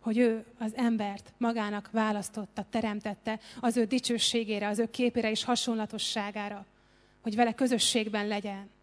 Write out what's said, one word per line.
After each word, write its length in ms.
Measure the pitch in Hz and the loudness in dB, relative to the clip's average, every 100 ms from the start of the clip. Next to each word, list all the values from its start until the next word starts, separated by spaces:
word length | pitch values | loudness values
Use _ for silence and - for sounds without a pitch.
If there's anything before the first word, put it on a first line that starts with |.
hogy 180 | - 220 | 0 4
ő 260 | 247 226 - - | 4 2 -6 -8
az 160 | 220 214 | -6 0
embert 560 | 240 226 208 196 - - | 2 2 -2 -6 -14 -2
magának 520 | 240 233 208 208 202 | -2 0 -2 -4 -2
választotta, 720 | 220 220 208 196 - 202 - 196 | 0 2 0 -4 -8 -10 -8 -4
teremtette 680 | 226 220 208 214 202 - 220 - - | -2 -2 -4 -6 -6 -6 -6 -8 -2
az 160 | 240 233 | 0 2
ő 80 | |
dicsőségére, 840 | 220 254 - 233 - 233 214 214 208 | 2 2 0 0 2 2 0 -2 0
az 100 | 208 | 0
ő 120 | 226 | -2
képére 400 | - 247 240 220 | 2 2 2 0
és 140 | 214 | 0
hasonlatosságára, 1200 | - 240 - 226 214 214 - - 202 208 208 208 202 _ _ _ _ _ | 0 0 0 -2 -2 -4 -4 -2 -4 -6 -6 -8 -14 _ _ _ _ _
hogy 140 | 233 | -6
vele 200 | 208 240 | 2 2
közösségben 720 | 226 262 240 - 240 214 208 208 | 4 2 4 4 2 0 -2 -2
legyen. 420 | 208 202 196 202 _ | -2 -4 -10 -12 _